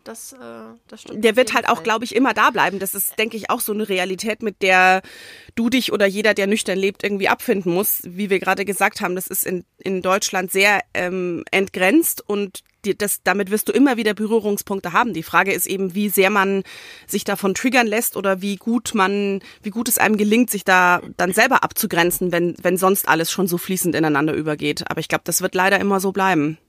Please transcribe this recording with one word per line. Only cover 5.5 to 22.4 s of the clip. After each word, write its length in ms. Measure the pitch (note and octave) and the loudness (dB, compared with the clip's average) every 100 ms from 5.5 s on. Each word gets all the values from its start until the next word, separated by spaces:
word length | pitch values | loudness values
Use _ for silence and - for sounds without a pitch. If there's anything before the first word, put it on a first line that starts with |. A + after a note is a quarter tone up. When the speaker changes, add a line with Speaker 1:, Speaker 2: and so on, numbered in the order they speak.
| - | -2
Speaker 2:
du 140 | A#3 | 0
dich 240 | B3+ - | 0 0
oder 120 | - G3+ | 2 2
jeder, 280 | F#3+ G#3+ | 2 0
der 120 | G#3 G3 | 2 0
nüchtern 300 | G#3+ - F#3+ | 0 0 0
lebt, 260 | G3 G3 | -2 -2
irgendwie 260 | G3+ G3+ G3 | -4 0 0
abfinden 440 | - - G3+ F3+ | 0 0 -2 0
muss. 280 | E3+ G#3 - | 0 0 -4
Wie 260 | F#3 F3 G3+ | -8 -8 -2
wir 100 | F#3+ | 0
gerade 260 | F3+ F#3+ G3 | 0 -2 -2
gesagt 340 | G3 G3 - | 0 -2 -2
haben, 160 | G3+ F3+ | -6 -6
das 120 | - | -6
ist 180 | F#3 - | -6 -4
in, 180 | F3+ - _ | -6 -8 _
in 240 | - F#3+ | -6 -4
Deutschland 500 | F3+ G3 - F#3+ F#3 | 0 -2 0 -4 -2
sehr, 300 | F#3+ G3+ G3+ - | 2 4 2 -2
ähm, 520 | - F3+ F#3 F3+ E3+ - | -6 -4 -4 -4 -6 -2
entgrenzt 720 | F#3+ G3 - F#3 C#4 E4+ - - | -2 -2 0 2 4 2 -4 -4
und 360 | G#3 G3+ - _ _ | -4 -4 -8 _ _
die, 140 | G3+ - | -6 -4
das, 260 | G3+ - | -2 -2
damit 260 | G3 F#3 F#3+ | 0 0 0
wirst 200 | G#3 - | -2 0
du 20 | |
immer 240 | - C#4+ A3+ | 4 4 4
wieder 180 | A3 | 0
Berührungspunkte 760 | G3+ G#3+ A3+ G#3 G3+ - G3 F3+ | -2 0 0 0 -4 -4 -6 -2
haben. 220 | F3 A#3+ | 0 0
Die 100 | E3 | -2
Frage 300 | D#3+ F3 F#3+ | -2 0 2
ist 140 | F3+ - | 0 -2
eben, 280 | F#3+ F#3+ F3 | -2 -2 -2
wie 140 | G#3 | -2
sehr 200 | F#3+ F#3+ | 4 4
man 340 | G#3 F#3+ G3 F#3+ - - - - | 4 2 0 -4 -14 -20 -20 -6
sich 160 | G#3 | -4
davon 300 | - G3+ G3+ | -2 -2 -2
triggern 340 | F#3 C4 B3+ A#3 | 0 2 2 2
lässt 300 | G#3 A#3 - | 0 -2 -4
oder 240 | G3 F#3+ | -2 -2
wie 160 | G3+ G3 | -2 -6
gut 340 | - A#3 - | -2 -4 -2
man, 480 | A3 F#3+ G3+ G3+ G3 - - | 0 0 2 -2 -4 -8 -12
wie 80 | G#3+ | -10
gut 180 | G3+ A#3+ | -6 -4
es 100 | - | 0
einem 200 | F#3+ G#3+ | 2 2
gelingt, 320 | G#3+ A3 B3 | 2 2 2
sich 140 | G3+ - | 0 2
da 360 | F#3 F3+ F3 - - | 4 4 2 -2 -4
dann 160 | F3+ | -2
selber 320 | F#3+ B3+ C4+ | 2 2 2
abzugrenzen, 680 | - - G3+ E3+ E3+ - F3+ | 0 -4 -2 2 0 0 -2
wenn, 220 | E3+ | 0